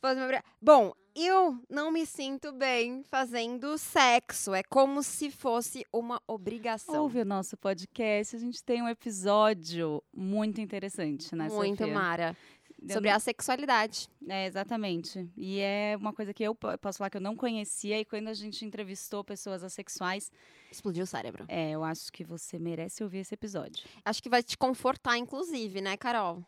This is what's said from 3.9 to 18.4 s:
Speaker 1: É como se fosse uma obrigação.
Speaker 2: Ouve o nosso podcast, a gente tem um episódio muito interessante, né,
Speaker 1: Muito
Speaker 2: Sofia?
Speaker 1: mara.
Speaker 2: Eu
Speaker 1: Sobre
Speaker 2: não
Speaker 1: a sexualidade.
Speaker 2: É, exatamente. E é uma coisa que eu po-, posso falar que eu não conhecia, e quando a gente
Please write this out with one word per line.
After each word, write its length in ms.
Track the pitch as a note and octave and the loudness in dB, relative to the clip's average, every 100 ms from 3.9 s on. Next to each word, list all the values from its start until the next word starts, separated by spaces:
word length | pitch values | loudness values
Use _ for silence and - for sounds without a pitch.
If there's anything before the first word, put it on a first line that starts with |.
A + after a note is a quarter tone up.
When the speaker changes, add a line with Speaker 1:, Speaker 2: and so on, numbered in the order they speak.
| E4+ C4 A#3+ - - - | 6 8 8 4 -6 0
Speaker 1:
É 100 | F#3+ | 0
como 380 | - C4+ C4+ C#4 | 4 6 6 4
se 280 | C#4 - D4 | -2 -4 -6
fosse 540 | - C4+ A#3 A#3 C4 - | -4 0 0 0 -8 -4
uma 280 | A#3 A#3 A#3+ - | -4 -2 -6 -6
obrigação. 760 | A3 F#3 A3+ A#3 A3+ - D4+ | -6 -4 -4 -4 -4 -2 0
Speaker 2:
Ouve 180 | D4+ A#3+ | 2 2
o 40 | G#3 | 0
nosso 300 | G3 F#3+ - | 0 -4 -4
podcast, 800 | G3+ F#3+ F#3 - A3 G#3 G#3 A#3 | -4 -4 -6 -2 2 2 0 -4
a 40 | |
gente 220 | A#3+ A#3 | -6 -8
tem 180 | - A#3+ | -2 0
um 80 | A#3 | 0
episódio 1120 | A3+ A#3+ G3 F#3+ G#3 G#3+ G3+ D#3+ E3+ E3 D3+ _ | -4 -6 -2 4 6 6 4 -4 -2 0 -2 _
muito 460 | - F#3+ G3+ G#3+ G#3 | -8 -2 0 0 -2
interessante, 760 | G#3 G3+ F#3+ G3+ D#3+ C#3+ - E3 | -6 -6 -8 -4 -4 -4 -6 -4
né, 120 | D#3 | -2
Speaker 1:
Muito 300 | G#3+ G3+ G3+ | 0 0 0
Speaker 2:
Sofia? 140 | G#3+ | 0
Speaker 1:
mara. 440 | G3+ F3+ E3+ E3 F3 - - _ - - | 0 0 0 -2 -4 -16 -20 _ -18 -6
Speaker 2:
Eu 100 | G3+ | 0
Speaker 1:
Sobre 160 | G#3 | 4
Speaker 2:
não 40 | G3+ | 4
Speaker 1:
a 40 | |
sexualidade. 880 | - A#3 - B3+ C#4+ A#3+ A3 G#3 - _ - | 2 -4 -2 -2 4 4 2 -4 -12 _ -6
Speaker 2:
É, 180 | F#3+ F#3+ | -4 -2
exatamente. 840 | G3 G3+ A#3 G#3 E3+ E3 F#3+ F3 F3+ | -4 -2 -2 0 -2 -4 -8 -10 -8
E 240 | F#3+ G3 | -6 -2
é 340 | G3 G3+ G#3 G#3+ | 0 0 0 -2
uma 140 | G#3 | -4
coisa 220 | G#3+ G#3 | -4 -8
que 100 | G3+ | -2
eu 100 | G#3+ | -2
po-, 240 | A3+ A3 F3+ | -2 -4 -4
posso 180 | G3+ F#3+ | -6 -4
falar 120 | G3 | -6
que 60 | G3+ | -4
eu 60 | |
não 120 | G3 | -4
conhecia, 640 | A3 B3 A3+ G3+ - G3+ G#3+ | -2 -2 -2 -4 -6 -2 -2
e 60 | |
quando 240 | G#3+ G#3+ A3 | -2 -6 -6
a 60 | |
gente 320 | G#3+ | -8